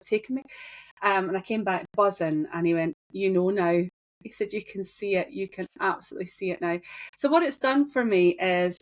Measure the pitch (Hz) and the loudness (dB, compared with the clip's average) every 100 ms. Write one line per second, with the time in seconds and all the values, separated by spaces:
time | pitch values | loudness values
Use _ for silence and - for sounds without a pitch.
0 | - 214 - 262 - - - - - _ | -2 -2 -2 -8 -8 -16 -18 -20 -20 _
1 | 202 196 190 190 - 220 196 180 - - | 0 2 0 -2 -2 -2 0 -2 -2 2
2 | 202 196 165 156 151 170 170 165 165 - | 2 2 0 0 -2 0 2 2 0 -4
3 | _ 190 196 185 185 202 175 175 180 - | _ -4 0 2 2 2 2 2 0 -6
4 | _ _ 220 - 202 208 202 196 185 - | _ _ -14 -6 -6 -6 -8 -10 -10 -6
5 | 202 190 - 185 190 - 180 - 190 165 | -2 0 -2 -6 -8 -8 -12 -4 -2 -2
6 | - - 180 - 190 - 170 175 - - | -6 -10 -10 -6 -6 -4 -2 -4 -6 -16
7 | - - 285 320 320 269 262 277 285 262 | -16 -2 4 4 4 0 2 2 2 0
8 | 233 190 180 175 185 180 180 180 | 2 4 4 4 2 2 0 -2